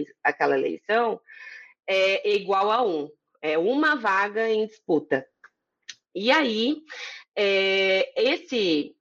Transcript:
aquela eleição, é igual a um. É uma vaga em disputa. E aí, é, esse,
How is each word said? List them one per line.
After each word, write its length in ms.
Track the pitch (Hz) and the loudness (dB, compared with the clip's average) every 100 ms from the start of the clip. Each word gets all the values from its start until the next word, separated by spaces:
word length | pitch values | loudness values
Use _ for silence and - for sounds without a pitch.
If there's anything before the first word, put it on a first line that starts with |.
| 147 _ | -2 _
aquela 340 | - - 143 139 | -4 0 0 0
eleição, 640 | 135 - - 220 233 - - - - - - _ - | -2 -6 -2 0 0 -4 -12 -20 -20 -20 -20 _ -4
é 400 | 190 190 196 208 | 0 2 0 0
igual 360 | 202 185 196 202 | -2 0 0 2
a 140 | 226 | 2
um. 240 | 247 160 147 - _ _ | 2 0 -6 -12 _ _
É 160 | 156 156 | -2 0
uma 380 | 180 269 311 | 2 2 2
vaga 540 | 269 214 190 208 208 226 | 2 0 0 0 -2 0
em 180 | 220 220 | 0 -2
disputa. 580 | - - 156 147 135 - _ - _ _ _ - - _ | -8 -2 -2 0 -4 -4 _ -20 _ _ _ -20 -20 _
E 160 | 175 220 | -4 2
aí, 480 | 302 269 220 233 311 - - - - - - | 2 2 0 -2 -2 -8 -16 -16 -16 -12 -2
é, 760 | 202 196 196 190 190 190 - - | 2 2 2 2 2 2 0 0
esse, 800 | 233 320 - 240 190 151 143 - | 0 0 -4 -2 2 0 -2 -12